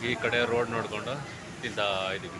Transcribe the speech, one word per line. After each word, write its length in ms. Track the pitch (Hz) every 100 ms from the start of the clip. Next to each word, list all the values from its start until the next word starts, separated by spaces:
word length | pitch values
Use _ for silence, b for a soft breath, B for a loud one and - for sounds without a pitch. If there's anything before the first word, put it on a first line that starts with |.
| 117
ಈ 40 |
ಕಡೆ 320 | 120 120 120 120
ರೋಡ್ 240 | 117 120
ನೋಡ್ಕೊಂಡು 440 | 113 107 107 110 139 143 - - -
ತಿಂತಾ 500 | 120 107 101 95 95
ಇದ್ದೀವಿ. 260 | 95 90